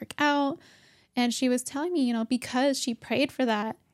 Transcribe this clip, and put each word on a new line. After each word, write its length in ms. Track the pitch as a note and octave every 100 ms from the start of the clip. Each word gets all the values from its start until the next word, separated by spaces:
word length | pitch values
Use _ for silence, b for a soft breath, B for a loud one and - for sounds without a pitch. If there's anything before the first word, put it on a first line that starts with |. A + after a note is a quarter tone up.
work 140 | A3 -
out." 400 | D4 C#4+ C#4 E4 b b b b b
And 180 | - A#3+
she 140 | A#3 C4
was 140 | B3
telling 300 | - C#4 E4+
me, 80 | F4
you 100 | B3+
know, 100 | A#3
because 560 | A3+ B3 - B3+ C#4 C4+
she 120 | -
prayed 360 | A3+ - C4 C#4
for 140 | -
that, 320 | B3+ G#3+ A3 - _